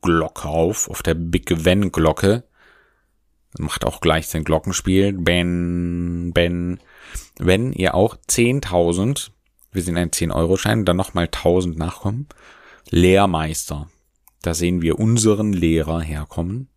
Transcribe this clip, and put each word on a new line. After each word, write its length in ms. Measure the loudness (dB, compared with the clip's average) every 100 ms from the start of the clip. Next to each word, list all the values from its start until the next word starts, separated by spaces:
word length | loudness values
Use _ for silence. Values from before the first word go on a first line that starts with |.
Glocke 480 | 2 0 0 -6 -6
auf, 400 | 0 0 0 -6
auf 140 | -6
der 120 | -4
Big 500 | -2 0 -2 -2 0
Ben 260 | 2 2 0
Glocke, 540 | 2 2 2 2 0 -2 _ _ _ _ _ _ _ _ _ _ -10
macht 260 | -8 -2
auch 160 | -4 0
gleich 280 | 2 2 0
sein 160 | -6
Glockenspiel. 680 | 0 0 0 -4 2 2 2
Ben, 1200 | 0 0 2 0 -2 -2 -2 -4 -4 -4 -4 -2
ben. 480 | 0 0 0 -4 -6 _ -20 -14 -14 -14 -4
Wenn 360 | 2 2 0
ihr 220 | 0 0
auch 220 | 2 0 0 -6
zehntausend, 1040 | 0 2 0 0 0 2 2 0 -2 -8 _ _ _ _
wir 100 | -6
sehen 140 | -4 -2
einen 160 | -2
zehn-Euro-Schein, 720 | -2 -2 0 0 0 0 0
dann 120 | 2 0
nochmal 300 | 0 -2 -4
tausend 500 | -2 2 2 0 -4
nachkommen, 500 | -6 -6 -6 -6 -10 -18 -20 -20 -20 -20 -2
Lehrmeister. 1000 | 4 6 6 4 0 -4 -6 -8 -10 -12 _ _ _ _ _
Da 120 | -6
sehen 280 | -2 0 0
wir 180 | 0 0
unseren 520 | 2 4 4 2 0
Lehrer 480 | 0 2 2 0 -4
herkommen. 680 | -4 -6 -8 -6 -6 -6 -12